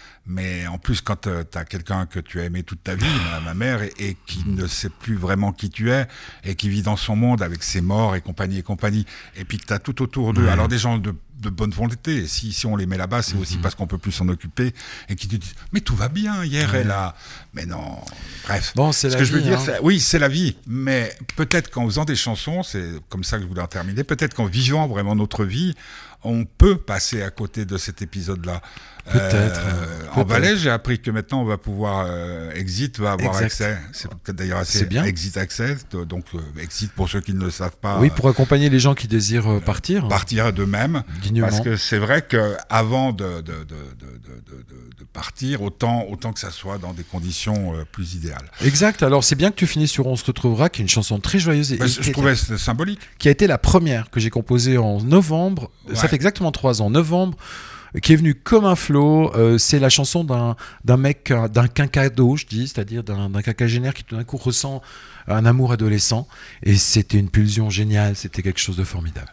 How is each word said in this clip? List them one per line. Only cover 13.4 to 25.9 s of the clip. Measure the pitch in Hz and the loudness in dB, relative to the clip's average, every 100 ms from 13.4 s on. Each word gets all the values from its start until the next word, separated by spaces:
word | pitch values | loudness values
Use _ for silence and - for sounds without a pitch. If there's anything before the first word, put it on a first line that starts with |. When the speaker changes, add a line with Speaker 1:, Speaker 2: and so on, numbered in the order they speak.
| 92 87 | -4 -4
Speaker 2:
Mhm. | |
Speaker 1:
parce | 87 | -4
qu'on | - 87 | -4 -6
peut | 92 | -4
plus | 101 | -4
s'en | - 90 | -2 -2
occuper, | 90 82 - 123 - - - - | -2 -6 -2 -2 -4 -14 -16 -10
et | 98 | -8
qui | 98 | -4
te | 107 | -6
disent : « | - - - | -6 -14 -6
Mais | 202 | -6
tout | - 110 | -2 -2
va | 113 | -2
bien, | 160 214 202 | -2 -2 -2
hier, | 170 143 151 | -2 0 0
Speaker 2:
Ouais. | 131 | 0
Speaker 1:
elle | 113 | 0
a », | 98 92 - - - - | -2 -4 -8 -18 -20 -16
mais | - | -14
non, | 82 82 73 - - - - - | -10 -10 -10 -12 -14 -14 -14 -12
bref. | - 101 - - | -4 -4 -2 0
Speaker 2:
Bon, | 151 | 2
c'est | 143 135 | 2 0
Speaker 1:
Ce | |
Speaker 2:
la | 127 | 2
Speaker 1:
que | |
je | 135 | 2
veux | 165 | 2
Speaker 2:
vie, | 135 | 2
Speaker 1:
dire, | - | 2
Speaker 2:
hein. | |
Speaker 1:
c'est, | 135 110 | 0 0
oui, | 147 190 | 2 4
c'est | 123 175 | 4 2
la | 143 | 2
vie, | 147 170 - - | 2 0 -2 -6
mais | 123 135 131 110 - 117 - | -4 0 0 -2 -8 -12 -4
peut-être | 156 175 - | 0 0 0
qu'en | - 117 | -2 -2
faisant | 104 | 0
des | 151 | 0
chansons, | 135 - 107 - 175 | -2 -2 -4 -4 -6
c'est | 180 101 85 80 - | -6 -6 -6 -10 -10
comme | 92 | -8
ça | 90 110 | -4 -4
que | |
je | 90 | -4
voulais | 90 | -6
en | 87 | -6
terminer, | 92 87 101 | -6 -6 -4
peut-être | 147 147 156 | -4 -2 -4
qu'en | - 107 | -2 -2
vivant | 95 127 147 151 | 0 0 2 0
vraiment | 101 101 107 | 0 0 0
notre | 107 - 101 | 0 -2 -2
vie, | 113 180 - - | -2 -2 -4 -12